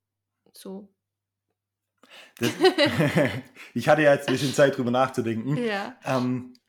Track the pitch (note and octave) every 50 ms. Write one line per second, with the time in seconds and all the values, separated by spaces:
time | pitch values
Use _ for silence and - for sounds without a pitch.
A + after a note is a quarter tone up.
0 | _ _ _ _ _ _ _ _ _ _ _ - - G3 F#3+ G3 G#3 G3 _ _
1 | _ _ _ _ _ _ _ _ _ _ _ _ _ _ _ _ _ _ _ _
2 | _ _ - - - - _ - - - - - D4+ F#4 - - C#4+ - A#3+ -
3 | D#3 C#3 - E3+ C#3+ A#2 G2 B2+ - - _ - - - - A#2+ A2 D#3 D3+ D3+
4 | D3+ D3 C#3+ C#3 - - C3 B2+ C#3+ C3+ - - C#3+ C#3 C3+ - B2+ A#2+ A#2+ B2+
5 | C3 B2+ - B2+ A#2 A2+ A2 A2+ A2+ C3 D3+ B3 A#3+ A3+ G#3 G3 G3+ B3 B3+ -
6 | - - C3+ B2+ B2 B2+ B2+ B2 B2+ - - _ _